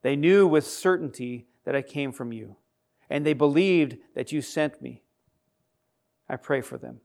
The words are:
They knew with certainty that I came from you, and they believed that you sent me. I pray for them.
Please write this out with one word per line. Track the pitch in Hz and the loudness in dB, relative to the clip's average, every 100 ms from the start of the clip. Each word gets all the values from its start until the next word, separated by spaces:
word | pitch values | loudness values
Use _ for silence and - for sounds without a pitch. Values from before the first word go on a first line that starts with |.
They | 123 143 | -2 2
knew | 156 196 190 | 4 6 6
with | 156 147 | 4 0
certainty | - 185 185 151 - 123 123 - _ | -2 0 0 -2 -10 -10 -10 -14 _
that | - 139 | -4 -4
I | |
came | 131 143 139 | -4 -6 -6
from | 123 120 | -6 -10
you, | 113 107 101 _ _ _ _ _ | -10 -14 -20 _ _ _ _ _
and | 143 | -2
they | 147 | 0
believed | 143 147 143 190 175 143 120 _ | 2 4 4 4 4 2 -4 _
that | - 127 | -10 -6
you | 151 | -6
sent | 131 - 151 - | -6 -4 -4 -4
me. | 131 120 _ _ _ _ _ _ _ _ _ _ _ _ _ | -16 -16 _ _ _ _ _ _ _ _ _ _ _ _ _
I | |
pray | 131 - 139 | -12 -4 -4
for | - 127 | -4 -14
them. | 123 120 | -14 -18